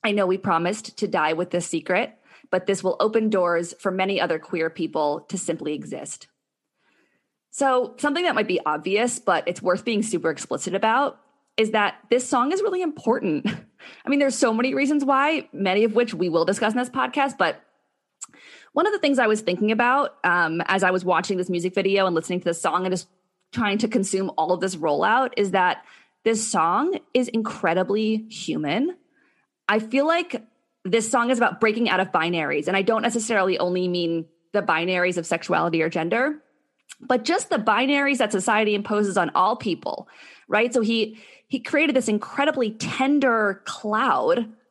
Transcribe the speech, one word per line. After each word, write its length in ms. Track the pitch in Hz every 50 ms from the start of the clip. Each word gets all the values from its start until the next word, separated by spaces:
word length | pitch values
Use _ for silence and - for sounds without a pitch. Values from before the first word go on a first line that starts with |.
| - 226
I 40 |
know 140 | 202 208 196
we 120 | 180 185 190
promised 600 | 190 196 180 165 170 175 208 214 - - - -
to 80 | 214 190
die 260 | - 180 156 156 160
with 160 | 160 180 175
this 180 | - 175 165 -
secret, 500 | - 165 156 - 185 185 233 - - _ _ _ - - _ -
but 160 | - 185 185
this 160 | - 196 190
will 140 | 196 185 175 -
open 280 | - 220 220 226 220 220
doors 440 | 214 190 180 175 170 170 175 170 - -
for 140 | - 202
many 300 | 180 185 185 190 196 -
other 180 | - 175 170 160
queer 300 | - - - 170 160 165
people 500 | 165 - 165 156 151 156 151 147 147 - - _
to 100 | - 185
simply 360 | - - 165 165 - 160 151
exist. 540 | 139 107 - - - - - - - - _ _ _ _ _ _ _ _ _ _ _ _ _ _ _ _ _ _ _ _ _ _ _ _ _
So, 420 | - - 285 269 262 254 247 240 233 -
something 260 | - 294 285 339 359
that 100 | 349 -
might 140 | 208 214 -
be 140 | 180 - -
obvious, 540 | 151 151 151 - 185 190 208 233 247 240 -
but 260 | - - 180 156 - -
it's 120 | 175 -
worth 220 | - 180 175 - -
being 180 | 247 226 208
super 280 | 196 - - 175 170 165
explicit 440 | 156 - - - - - - - 175
about, 460 | 196 202 220 220 254 285 269 - _ _ _ _ _ _ _ _ -
is 140 | 220 214
that 240 | - 220 208 196 - - _ _
this 160 | 233 254 254
song 280 | - - 247 240 277 339
is 80 | 381
really 200 | 415 440 370 359
important. 680 | 370 330 294 - - 233 233 - - 196 156 143 - 202 - - - _ _ _
<laughs> 280 | - - - - -
I 40 | -
mean, 100 | 277 285
there's 180 | 285 269 247 -
so 160 | - 240 226
many 200 | 220 240 262 269
reasons 300 | 269 277 269 302 294 277
why, 460 | 262 277 269 277 294 320 285 - -
many 320 | - 151 196 190 185 202 220
of 100 | 233 208
which 200 | 220 240 233 220
we 160 | 160 180 180
will 160 | 156 170 247
discuss 260 | 254 208 - 233 214
in 80 | 214 247
this 100 | 247 247
podcast, 480 | - 269 254 262 - 294 277 277 - -
but 240 | 185 160 - - _ _ _ _ _ _ _ _ _ _ _ _ - - _ - - - - - - _
one 160 | _ 277 339 415
of 60 | 415
the 60 | 392
things 200 | - 294 277 254
I 80 | 247 214
was 140 | 214 214
thinking 320 | 214 - 180 175 208 214 220
about, 420 | 214 240 240 254 277 285 - - _ -
um, 380 | 180 175 175 170 160 160 170 - -
as 160 | 190 190 185
I 80 | 185
was 120 | 185 185 180
watching 320 | 175 180 160 180 - 202
this 140 | 180 180 185
music 240 | 180 175 170 185 180
video 320 | 202 190 190 196 196 190
and 100 | 190 175
listening 240 | 160 165 - 185 175
to 60 | 175
this 160 | 175 170 -
song 240 | - 180 151 180 185
and 80 | 190 180
just 160 | 180 - _ _ _ _ _ _ _ _ _
trying 280 | - 240 240 208 196 214
to 100 | - 233
consume 420 | 220 254 196 - - 190 190 185 - -
all 160 | 160 156 185
of 80 | 180
this 160 | 180 190 185 165
rollout 560 | 151 160 143 147 156 196 220 247 269 247 -
is 160 | - 202 196
that 320 | 180 190 180 180 - - - - - - _ _ _ _ _
this 240 | 220 226 214 220 -
song 480 | - 185 160 165 175 214 277 349 392 - - _ _
is 140 | 254 254 240
incredibly 1000 | - 226 214 214 - - - 175 170 185 185 175 202 214 220 214 220 214 220 -
human. 680 | - - - - 151 151 151 147 151 208 269 339 359 - _ _ _ _ _ _ _ _ _ _ _ _ _ -
I 120 | 202 220
feel 280 | 220 220 226 269 285 311
like 360 | 330 339 349 349 - - - _ _ _ _ _ _ _ _
this 240 | 185 175 226 220 226
song 200 | - 247 233 240
is 80 | 262 240
about 220 | 240 196 180 -
breaking 300 | 226 220 214 233 240 -
out 100 | - -
of 120 | 285 277
binaries. 560 | - 175 160 170 175 170 156 143 147 151 151 -
And 100 | 185 190
I 40 |
don't 200 | 196 190 226 220
necessarily 560 | 226 247 226 240 220 220 233 202 190 190 185 -
only 300 | - 180 180 180 180 180
mean 380 | 175 180 175 165 170 165 160 _ _ _ _ _ -
the 80 | 208
binaries 560 | - - 165 160 170 180 185 180 175 185 175 175
of 80 | 165
sexuality 560 | - 170 165 - - 180 165 165 170 165 165
or 80 | 160 160
gender, 520 | 165 175 160 170 208 233 254 302 302 302 _ _ _ _ _ _ _ _ _ _ - _
but 220 | - - - 254 226
just 260 | - 339 403 - -
the 80 | 359 269
binaries 600 | 208 226 220 240 254 269 285 285 277 277 285 240
that 140 | 254 208
society 420 | 214 190 185 - 220 214 220 214 208
imposes 440 | 202 208 - 214 208 208 202 185 190
on 140 | 175 156 -
all 200 | - 180 202 247
people, 520 | 247 - 220 170 - - - - - - _ - - - - - - - _
right? 260 | 196 208 226 247 233
So 80 | 254
he, 380 | 220 208 233 226 214 220 220 - - - - - _ _
he 120 | - 254
created 360 | - - - 285 311 302 247
this 120 | 262 220 220
incredibly 640 | 214 208 - - - - 269 302 302 277 247 214
tender 880 | 220 220 - - - - 262 269 294 294 269 262 233 226 214 202 190 190 _
cloud 840 | - - - - 208 208 214 254 254 165 131 117 131 170 240 233 220 - _ _ _